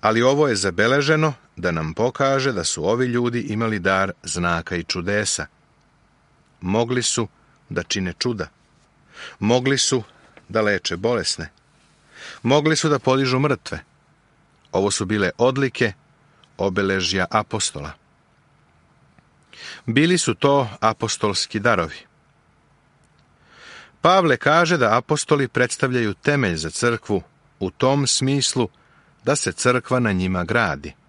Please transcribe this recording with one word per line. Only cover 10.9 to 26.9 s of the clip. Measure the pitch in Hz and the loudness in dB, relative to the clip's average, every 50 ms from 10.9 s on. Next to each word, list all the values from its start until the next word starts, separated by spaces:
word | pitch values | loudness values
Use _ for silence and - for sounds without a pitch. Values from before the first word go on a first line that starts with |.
| 92 | -8
bolesne. | 87 95 113 123 113 113 - - - 90 85 _ _ _ _ _ _ _ _ _ _ _ _ _ - - - - - - | -2 -2 -2 0 0 -2 -4 -6 -6 -10 -14 _ _ _ _ _ _ _ _ _ _ _ _ _ -20 -20 -20 -20 -6 0
Mogli | 117 135 147 147 156 160 | 2 2 4 4 2 0
su | - - 156 | 2 2 0
da | 147 131 | 0 0
podižu | - 131 131 135 135 127 127 131 | 2 2 2 2 2 0 0 0
mrtve. | 139 151 139 - _ - - 80 - _ _ _ _ _ _ _ _ _ _ _ _ _ _ _ _ _ - | 2 0 0 -2 _ -12 -12 -12 -12 _ _ _ _ _ _ _ _ _ _ _ _ _ _ _ _ _ -2
Ovo | 95 98 101 | 0 0 0
su | 95 - 107 | 0 -2 -2
bile | 92 107 104 98 87 - - | -2 0 0 0 -2 0 2
odlike, | 120 127 131 135 139 131 - - 123 110 95 _ _ _ _ _ _ _ _ _ _ _ _ - | 2 2 2 2 -2 -2 0 0 -2 -2 -2 _ _ _ _ _ _ _ _ _ _ _ _ -4
obeležja | 95 98 92 101 98 95 98 95 92 85 90 95 90 - | -2 -2 0 0 0 0 0 0 -2 -2 -2 -2 -2 0
apostola. | - 110 107 _ - 107 - - - 73 71 71 73 _ _ _ _ _ _ _ _ _ _ _ _ _ _ _ _ _ _ _ _ _ _ _ _ _ _ _ _ _ _ _ - - - - - - - | 0 -2 -2 _ -6 -4 -4 -6 -6 -8 -12 -12 -14 _ _ _ _ _ _ _ _ _ _ _ _ _ _ _ _ _ _ _ _ _ _ _ _ _ _ _ _ _ _ _ -20 -20 -18 -18 -18 -12 -8
Bili | - 113 127 151 170 185 170 | 0 2 4 4 4 2 2
su | - - 110 | 0 -2 -2
to | - - 143 139 139 131 110 98 - | 2 2 2 4 4 0 -2 -4 0
apostolski | - 110 110 _ - 110 - - - 107 98 - - - - 110 | 0 0 0 _ -4 -6 -4 -2 -2 -2 -2 -2 -6 -4 -6 -2
darovi. | 101 123 113 90 82 80 - - - _ _ _ _ _ _ _ _ _ _ _ _ _ _ _ _ _ _ _ _ _ _ _ _ _ _ _ _ _ - - - - - - - - _ _ | 2 2 2 2 0 -4 -6 -14 -20 _ _ _ _ _ _ _ _ _ _ _ _ _ _ _ _ _ _ _ _ _ _ _ _ _ _ _ _ _ -20 -20 -20 -20 -20 -20 -20 -20 _ _
Pavle | - 165 180 196 180 160 131 | 2 4 4 6 4 4 2
kaže | 117 - 139 151 165 175 160 175 | 2 4 4 4 4 4 4 2
da | 160 123 107 107 | 2 4 4 4
apostoli | 120 123 - 156 147 - - 156 143 139 120 | 2 2 0 -2 -2 2 0 2 2 2 -2
predstavljaju | _ - 123 120 - - - 131 127 123 117 107 98 | _ 0 0 0 0 -2 -2 0 0 0 0 0 -4
temelj | _ _ - 147 143 127 98 85 | _ _ 0 2 2 2 0 0
za | 80 78 80 | -2 -4 -6
crkvu | - - - 120 | -6 -2 0 0